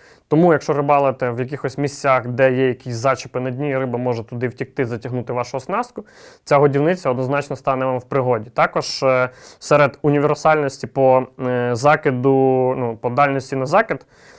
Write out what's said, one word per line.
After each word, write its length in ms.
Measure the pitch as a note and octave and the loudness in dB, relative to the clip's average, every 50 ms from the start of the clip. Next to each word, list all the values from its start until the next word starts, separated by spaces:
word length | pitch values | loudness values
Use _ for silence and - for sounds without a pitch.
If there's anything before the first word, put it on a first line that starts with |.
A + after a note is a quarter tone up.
| _ - - _ _ | _ -20 -20 _ _
Тому, 260 | - D3+ D#3 F3 F3+ D#3+ | 0 2 4 6 6 4
якщо 200 | C#3 - - D3+ | 4 2 -2 -2
рибалите 560 | C#3+ C#3+ C#3+ D3 C#3+ C#3 C3+ B2 - C3 B2 | 0 2 2 2 4 2 2 0 -2 -4 -4
в 100 | A#2 A#2+ | -4 -4
якихось 380 | B2+ B2+ D3 C3 - C#3 - | -6 -6 -8 -8 -8 -8 -4
місцях, 500 | - C#3+ C#3 C#3 - - C#3 C3 B2+ A#2 | -4 -4 -4 -4 -2 0 2 2 2 0
де 260 | B2 B2 A#2 C3+ C3 B2+ | -2 0 2 2 2 4
є 140 | B2+ C3+ | 2 2
якісь 280 | C3 B2 A#2+ - B2+ A#2+ | 0 0 -2 -6 -8 -6
зачепи 440 | A2+ A2+ C3+ C3 A#2+ - B2 - B2+ | -2 0 0 0 -2 -4 -8 -8 -6
на 120 | B2+ C3 | -6 -6
дні, 260 | B2 B2+ D3 D3 C3+ | -6 -6 -4 -4 -4
риба 200 | C3 C3 B2+ A#2+ | -4 -4 -4 -4
може 260 | A#2+ B2 B2+ A#2+ A2+ A2 | -4 -2 -2 -4 -4 -6
туди 240 | - C3 A#2 B2 | -8 -8 -6 -6
втікти, 380 | B2 A2 - C3 - - - C3+ | -6 -6 -6 -10 -8 -4 -4 -4
затягнути 480 | A2+ A#2+ A2 - A#2+ B2 B2 A2+ - A#2+ | -4 -4 -8 -8 -6 -6 -6 -6 -4 -4
вашу 240 | B2 A#2+ - - | -6 -4 -6 -6
оснастку, 480 | C3+ - - F#3 G#3 A#3+ - - - - _ - - - - - _ _ | -10 -6 -4 -4 -4 -4 -6 -10 -16 -16 _ -20 -20 -20 -20 -20 _ _
ця 140 | - D3+ | 2 4
годівниця 520 | C#3+ C#3+ D3 C#3 C#3 C#3+ D#3+ F#3 F3+ - C#3+ | 4 4 4 2 2 2 0 0 0 -2 -4
однозначно 460 | B2 B2+ C3 B2+ C#3+ C#3+ C#3+ - C#3+ | -2 -2 -2 -2 -2 -4 -4 -6 -10
стане 300 | - - C#3+ C3 B2+ C3 | -6 -4 -4 -2 -2 -2
вам 140 | C3 B2+ B2 | -2 -4 -4
в 40 | B2 | -6
пригоді. 460 | - C#3 C#3 B2 B2+ B2 A2 G#2+ A#2+ | -4 -4 -2 0 0 -2 -2 -4 -6
Також, 540 | - - D#3+ F3 - E3 C#3+ - - - C#3+ | -2 -2 0 0 0 -4 -6 -6 -6 -2 0
е, 260 | C3+ B2+ B2+ B2+ B2+ - - - - - - | 2 2 2 0 -2 -4 -10 -20 -20 -20 -8
серед 400 | - - D#3 C#3+ D3 C3+ - - | 0 2 4 4 4 2 0 0
універсальності 840 | - D3+ D3 D3 C#3+ C#3+ D3 - - D#3+ D#3 D3+ D3 C#3 - - - | 0 0 2 2 2 0 0 0 2 2 2 2 0 -4 -6 -8 -12
по, 400 | - - C#3 C3+ C3 B2+ C3 B2+ - _ - | -6 -2 2 4 4 4 4 2 -2 _ -6
е, 300 | C3+ B2+ B2 B2 B2 B2 B2 | -4 -2 -2 -2 -2 -2 -2
закиду, 960 | A2 B2+ D3 D#3 D#3 - D3 C3 B2 B2 C#3 C3+ C3+ C3+ C3 C3 C3 B2+ B2+ C3 | 2 4 4 4 4 2 0 0 2 2 2 4 4 4 2 2 2 2 0 0
ну, 200 | C3+ B2 A#2 A2+ G#2+ | -2 -4 -6 -6 -6
по 80 | - B2 | -6 -4
дальності 460 | A#2+ C3 C#3+ C#3 C#3 C3+ B2+ - C#3 | 0 2 2 2 0 -2 -4 -6 -6
на 100 | C3+ C3 | -6 -2
закид, 400 | B2+ D#3 G3+ A3+ - C#3+ C3+ - _ _ _ - - - | 0 2 0 2 0 -4 -8 -10 _ _ _ -20 -20 -20